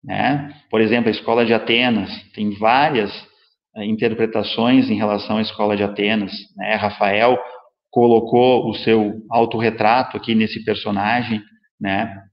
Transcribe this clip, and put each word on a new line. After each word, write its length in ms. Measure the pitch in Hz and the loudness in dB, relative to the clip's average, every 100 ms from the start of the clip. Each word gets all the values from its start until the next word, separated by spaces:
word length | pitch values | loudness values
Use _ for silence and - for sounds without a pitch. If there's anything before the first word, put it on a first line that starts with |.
né? 500 | - 101 113 143 143 - _ | -8 -2 0 0 -6 -16 _
Por 120 | 110 | 2
exemplo, 260 | 110 117 113 | 4 4 2
a 40 | |
Escola 340 | 104 - 117 117 | -2 0 0 2
de 80 | |
Atenas, 580 | 113 - 117 127 110 92 - - | 2 2 2 2 0 -2 -10 -16
tem 160 | - 104 101 | -6 -6 -2
várias, 540 | 110 127 151 135 101 - - _ _ _ _ 110 | 2 2 2 0 -2 -6 -18 _ _ _ _ -12
eh, 80 | 104 | -6
interpretações 1040 | 110 117 107 113 110 101 - 117 131 120 | -2 -2 0 -2 -2 -4 -2 2 4 2
em 60 | 104 | 0
relação 420 | 107 101 - 107 | 0 -2 -2 -4
à 40 | |
Escola 360 | 110 - 104 104 | -4 -2 0 0
de 60 | |
Atenas, 500 | 101 101 101 110 98 - - - | -2 -2 0 0 -4 -10 -16 -12
né? 180 | 101 107 | -4 -2
Rafael 640 | 104 - 104 101 120 123 - - - _ _ | -2 -2 0 2 2 2 -4 -18 -20 _ _
colocou 800 | - 120 113 110 123 127 123 110 | 2 6 4 4 4 4 4 0
o 40 | |
seu 400 | 104 - 113 104 104 - | -4 2 2 2 -4 -4
autorretrato 840 | 117 113 110 117 110 107 123 127 - | 0 0 0 -2 0 2 2 0 -6
aqui 180 | - 113 | -2 0
nesse 280 | 110 110 110 | 0 -4 -6
personagem, 760 | 104 110 101 104 120 120 107 104 _ _ _ | -6 -4 -4 -2 -2 -2 -6 -8 _ _ _
né? 340 | 101 95 113 - - | -4 -4 -4 -10 -20